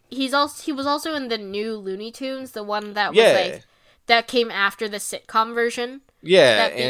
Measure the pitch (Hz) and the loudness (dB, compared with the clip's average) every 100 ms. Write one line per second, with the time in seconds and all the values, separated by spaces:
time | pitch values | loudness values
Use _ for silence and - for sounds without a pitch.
0 | - 247 262 277 294 - 320 269 285 294 | -12 -6 -2 0 0 -4 -8 -4 -2 -2
1 | 320 302 247 220 196 202 220 214 190 190 | -4 -6 -4 -6 -6 -6 -6 -8 -8 -10
2 | 226 233 262 262 262 220 208 208 208 208 | -10 -10 -8 -8 -10 -12 -6 -6 -4 -4
3 | 190 190 208 113 87 - _ _ _ _ | 2 6 6 6 2 -6 _ _ _ _
4 | - 233 226 247 226 190 196 - 214 202 | 0 0 2 -2 0 0 -2 -2 -8 -8
5 | - - - 220 226 233 240 240 240 269 | -10 -12 -4 -2 0 -2 -2 -4 -8 -10
6 | _ _ 160 185 131 107 110 113 | _ _ 4 6 8 6 2 0